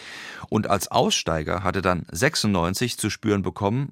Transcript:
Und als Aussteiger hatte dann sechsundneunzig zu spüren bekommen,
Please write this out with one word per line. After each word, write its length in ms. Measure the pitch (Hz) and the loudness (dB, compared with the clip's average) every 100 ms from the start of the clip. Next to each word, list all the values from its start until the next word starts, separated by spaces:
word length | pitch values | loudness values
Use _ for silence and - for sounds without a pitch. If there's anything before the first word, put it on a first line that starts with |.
| - - - - - | -16 -16 -14 -14 -2
Und 200 | 107 - | 0 2
als 220 | 98 - | 0 2
Aussteiger 720 | 113 190 - - 80 78 87 | 2 2 0 0 -2 -2 -2
hatte 180 | 95 95 | -2 0
dann 240 | 92 87 73 | 2 0 -2
sechsundneunzig 880 | 82 135 - 110 95 85 95 123 - | 0 0 2 2 2 2 0 -2 -2
zu 100 | 107 | -4
spüren 320 | - 110 101 | -2 0 2
bekommen, 480 | 92 - 101 123 143 | 0 -2 0 0 -2